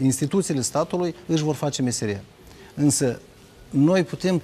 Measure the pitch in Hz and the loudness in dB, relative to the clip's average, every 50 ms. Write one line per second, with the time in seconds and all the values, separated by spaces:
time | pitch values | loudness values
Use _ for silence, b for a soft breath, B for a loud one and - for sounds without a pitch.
0 | 135 135 123 - 156 143 - 196 185 - 165 135 120 - - 143 165 170 - 180 | 0 0 2 0 -2 0 0 0 0 0 -2 -2 -2 -2 0 -2 -2 0 -2 -2
1 | 180 170 160 - - - 165 156 151 156 151 123 - 143 135 - 135 123 113 - | -2 -4 -6 -8 -4 -2 0 0 2 0 -2 -2 -2 -4 -2 -2 -2 -2 -2 -2
2 | 123 107 101 98 101 - - - - B B B B B B - 143 147 - - | -4 -4 -4 -6 -8 -16 -20 -20 -20 B B B B B B 2 2 2 2 2
3 | 147 127 113 - - - - - - - - - - - - 139 143 160 185 190 | 0 0 -2 -4 -12 -20 -20 -20 -20 -20 -20 -20 -18 -4 2 4 4 6 4 4
4 | 170 - - 139 - 185 185 165 | 2 0 -4 -4 -2 0 0 0